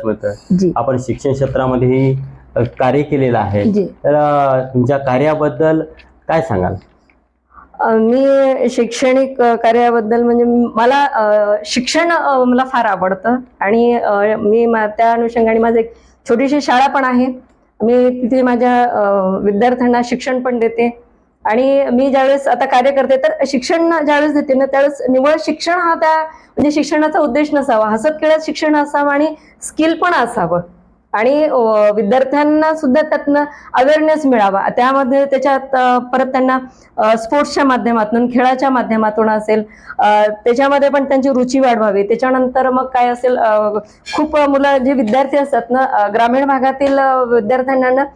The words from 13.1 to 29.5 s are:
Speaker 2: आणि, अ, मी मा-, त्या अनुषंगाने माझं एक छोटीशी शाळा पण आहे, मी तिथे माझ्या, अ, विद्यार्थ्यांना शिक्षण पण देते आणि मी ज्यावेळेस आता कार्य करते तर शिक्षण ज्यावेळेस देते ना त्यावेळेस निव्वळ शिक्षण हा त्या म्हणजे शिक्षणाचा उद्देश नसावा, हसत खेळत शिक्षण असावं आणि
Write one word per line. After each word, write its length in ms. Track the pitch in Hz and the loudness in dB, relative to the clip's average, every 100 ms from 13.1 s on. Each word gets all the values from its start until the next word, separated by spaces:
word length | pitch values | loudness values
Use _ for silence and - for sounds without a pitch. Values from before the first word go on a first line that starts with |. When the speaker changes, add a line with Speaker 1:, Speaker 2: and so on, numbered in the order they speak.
| 220 226 247 247 _ | -2 -2 -4 -6 _
Speaker 2:
आणि, 380 | 196 226 233 240 | -2 2 2 0
अ, 380 | - 202 208 214 | 0 0 0 0
मी 280 | 208 226 233 | 0 2 2
मा-, 200 | 226 214 | 0 -2
त्या 260 | 214 226 | 0 0
अनुषंगाने 460 | 233 233 233 226 226 | 2 -2 0 0 2
माझं 200 | 233 226 | 2 0
एक 140 | 226 - _ _ - | -2 -8 _ _ -2
छोटीशी 320 | 233 269 294 | 0 0 0
शाळा 260 | 277 247 269 | 0 2 2
पण 180 | 269 | 0
आहे, 220 | 254 247 254 254 - _ _ _ | 0 0 -2 -4 -16 _ _ _
मी 400 | 220 247 247 247 | 0 2 2 0
तिथे 200 | 233 262 | -2 0
माझ्या, 400 | 254 240 247 247 | 2 2 2 2
अ, 540 | 240 214 202 202 190 190 | 0 0 0 0 0 0
विद्यार्थ्यांना 640 | 202 202 240 247 247 240 | -2 2 0 2 2 0
शिक्षण 360 | 240 247 277 254 | 0 -4 -4 -4
पण 180 | 254 240 | -2 -2
देते 440 | 226 226 240 233 _ _ _ _ | -2 0 -4 -4 _ _ _ _
आणि 400 | - 220 269 277 269 | -4 0 2 2 2
मी 180 | 247 269 | 0 2
ज्यावेळेस 380 | 269 262 277 277 | 2 2 0 0
आता 160 | 247 | -2
कार्य 260 | 269 254 262 | 0 2 2
करते 260 | 277 247 269 | 0 2 2
तर 160 | 311 - 277 | 0 -2 -2
शिक्षण 580 | 262 - 339 330 330 | -2 -2 0 0 0
ज्यावेळेस 300 | 294 294 302 | 2 2 2
देते 200 | 294 285 | 0 0
ना 120 | 262 269 | 0 0
त्यावेळेस 360 | 269 285 285 254 | 2 0 0 -2
निव्वळ 220 | 254 285 320 | 0 2 0
शिक्षण 340 | 311 302 339 | -2 -4 -2
हा 220 | 359 339 | -2 0
त्या 280 | 330 320 320 | 0 0 0
म्हणजे 480 | 311 - - - 285 | -2 -10 -12 -2 0
शिक्षणाचा 480 | 302 - 302 311 349 | 0 0 0 0 0
उद्देश 360 | 294 262 294 | 0 0 0
नसावा, 340 | 294 269 220 214 | 0 0 0 0
हसत 200 | 220 311 | 0 -2
खेळत 340 | 311 311 311 | -2 0 0
शिक्षण 340 | 311 - 311 302 | -2 -4 0 0
असावं 340 | 294 294 285 | 0 -2 0
आणि 240 | 285 311 311 - | 0 -2 -4 -16